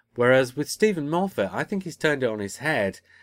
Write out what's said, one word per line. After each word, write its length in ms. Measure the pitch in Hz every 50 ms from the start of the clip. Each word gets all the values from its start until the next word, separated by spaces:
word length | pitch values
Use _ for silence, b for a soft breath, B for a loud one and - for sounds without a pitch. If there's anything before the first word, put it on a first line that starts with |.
| b _ _
whereas 400 | 120 120 123 127 131 131 127 131
with 140 | 143 147 -
Stephen 380 | - - - 214 208 165 143 143
Moffat, 400 | 160 175 190 196 - - 104 92 87
I 120 | 110 147
think 180 | - - 196 185
he's 140 | 180 147
turned 260 | - - 156 147 139 127
it 60 | 117
on 80 | 110 107
his 200 | 101 98 - -
head. 420 | 135 147 160 127 104 98 135 - b b b b